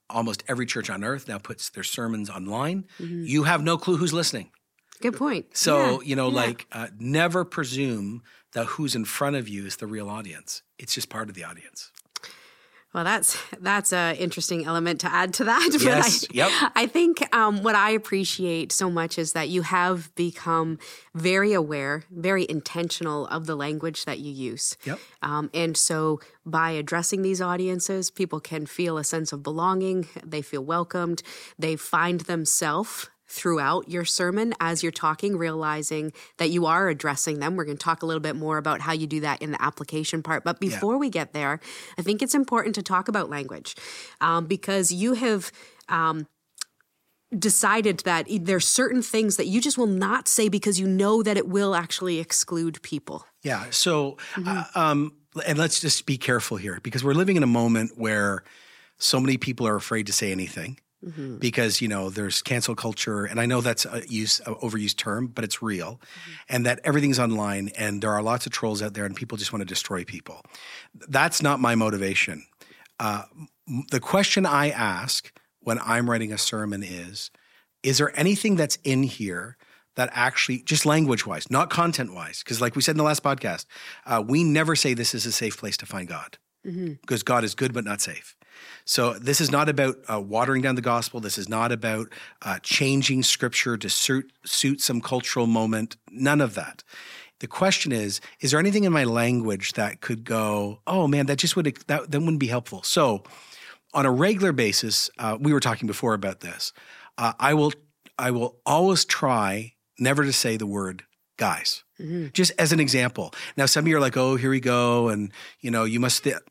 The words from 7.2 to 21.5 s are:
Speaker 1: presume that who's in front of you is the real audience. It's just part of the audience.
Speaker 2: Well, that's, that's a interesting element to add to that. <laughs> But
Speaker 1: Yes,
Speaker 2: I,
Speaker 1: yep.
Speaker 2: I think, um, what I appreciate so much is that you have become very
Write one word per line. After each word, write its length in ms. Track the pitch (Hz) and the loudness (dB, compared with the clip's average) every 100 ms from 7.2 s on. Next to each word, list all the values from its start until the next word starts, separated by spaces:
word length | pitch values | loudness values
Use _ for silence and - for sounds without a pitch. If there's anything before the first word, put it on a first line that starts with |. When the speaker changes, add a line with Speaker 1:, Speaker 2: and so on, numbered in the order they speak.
| 170 180 | 2 2
Speaker 1:
presume 760 | 175 - 131 127 135 110 98 120 - _ _ | -2 -4 -4 -2 -2 -2 -4 -8 -14 _ _
that 140 | 120 117 | -6 -4
who's 260 | - 147 | -2 -2
in 120 | 123 104 | -2 -4
front 300 | - 143 143 | -2 0 0
of 140 | 110 | -4
you 160 | 101 98 | -8 -10
is 120 | - | -10
the 100 | 107 | -8
real 220 | 107 101 | -8 -8
audience. 520 | 104 98 78 - - _ - | -10 -12 -14 -12 -14 _ -14
It's 160 | 120 | -6
just 160 | - - | -6 -6
part 180 | 110 107 | -8 -10
of 60 | |
the 100 | 90 | -10
audience. 480 | 85 85 - - - - _ - - - - _ _ _ _ | -14 -16 -20 -20 -20 -20 _ -16 -16 -20 -20 _ _ _ _
Speaker 2:
Well, 120 | 175 | -4
that's, 340 | 170 214 - - - - | 0 2 2 -2 -6 -6
that's 320 | 180 202 - | 0 2 2
a 220 | 180 170 160 | 2 2 0
interesting 500 | 175 175 - 170 156 | -2 -2 -2 -2 0
element 360 | 165 170 160 | 0 0 0
to 120 | 180 | 0
add 220 | 175 185 180 | 0 0 0
to 80 | |
that. 260 | 226 247 339 | 2 4 4
<laughs> 40 | |
But 80 | 302 | 4
Speaker 1:
Yes, 400 | 254 - 233 - | 4 6 4 2
Speaker 2:
I, 40 | - | 0
Speaker 1:
yep. 380 | 120 180 - 190 - | 2 2 4 2 2
Speaker 2:
I 120 | 233 | 2
think, 480 | 339 339 320 - 233 | 4 4 4 2 4
um, 260 | 214 202 | 4 2
what 140 | 220 208 | 2 4
I 160 | 208 | 4
appreciate 800 | 220 214 196 185 - 180 165 - | 2 0 -2 0 -2 -2 -2 -2
so 180 | - 190 | 0 0
much 300 | 170 165 175 | 0 -2 -2
is 140 | 160 | -2
that 140 | 165 151 | -2 0
you 140 | 180 | 0
have 520 | 160 185 180 180 156 - | 0 2 2 0 -4 -4
become 640 | 175 - 170 165 160 156 - - - | -4 -4 -2 0 0 -4 -10 -20 -14
very 400 | 165 170 190 208 | -4 2 4 4